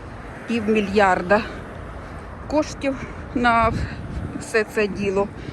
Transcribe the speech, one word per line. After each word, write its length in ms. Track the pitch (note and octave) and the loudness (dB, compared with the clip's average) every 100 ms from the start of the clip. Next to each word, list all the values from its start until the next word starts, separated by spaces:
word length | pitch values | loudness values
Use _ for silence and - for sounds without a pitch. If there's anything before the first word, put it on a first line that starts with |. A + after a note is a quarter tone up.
| - - - - - | -12 -12 -12 -10 -4
півмільярда 960 | A#3 G#3 A3 G3 G#3 G3 F3+ F3+ G3+ - - - - - - - - - - - | 0 2 2 4 6 6 6 6 4 4 -8 -12 -12 -12 -12 -12 -12 -12 -12 -2
коштів 480 | D4 D4+ - C#4 C4 - - - B3+ | 0 0 -2 -4 -4 -6 -10 -6 0
на 360 | A#3+ A#3 A3+ A#3 - - - - - - | 4 6 4 2 -2 -6 -8 -6 -6 -6
все 240 | - A3+ | -2 0
це 240 | G#3+ A3+ G#3 | 0 0 0
діло. 400 | F3+ G3+ F#3+ G3+ - - | 0 0 2 0 -4 -12